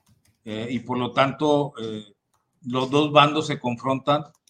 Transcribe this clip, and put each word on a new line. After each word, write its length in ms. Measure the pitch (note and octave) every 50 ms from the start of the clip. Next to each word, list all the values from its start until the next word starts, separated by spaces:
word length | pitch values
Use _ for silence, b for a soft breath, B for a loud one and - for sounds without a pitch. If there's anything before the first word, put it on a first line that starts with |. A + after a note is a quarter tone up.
| _ _ _ _ _ _ _ _ -
Eh, 220 | A2 G#2+ G#2+ A2+ A#2+
y 100 | C3 A#2
por 180 | - - C#3 B2
lo 140 | A#2+ B2 A#2+
tanto, 600 | C3+ C3+ C#3 C3 - D#3 D3+ D3 C#3+ C#3+ C#3+ - -
eh, 320 | A2+ A2+ A2 G#2+ G#2+ - _ _ _ _ _ _ _ _ _ _ -
los 280 | C3 B2 C3 C3 B2+
dos 220 | C3+ D3 D3+ D3+ C#3+
bandos 340 | D3 D3 D3 D3 D#3 D3+
se 140 | - C#3+ C3+
confrontan 640 | - B2 A#2+ A#2 - C3+ C3+ C3+ - - D3 D3+ D3 - _ _ _ _